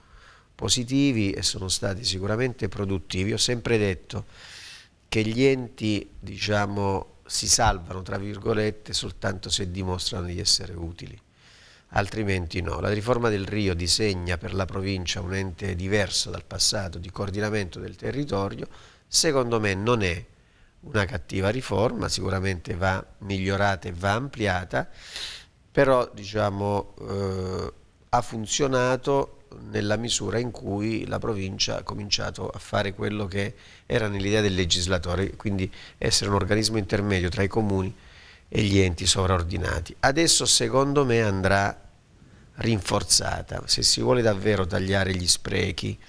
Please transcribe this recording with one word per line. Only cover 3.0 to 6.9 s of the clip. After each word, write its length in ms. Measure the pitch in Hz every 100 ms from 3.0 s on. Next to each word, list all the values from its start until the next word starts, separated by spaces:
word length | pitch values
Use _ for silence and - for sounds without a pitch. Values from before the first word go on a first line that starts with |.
| - 92 98
Ho 60 | 110
sempre 400 | - 120 120 113
detto 480 | 104 90 - - - - - - - - - _ -
che 140 | 113
gli 220 | 107 113
enti, 680 | 135 135 120 - 110 104 - -
diciamo, 1000 | 101 98 104 104 101 101 98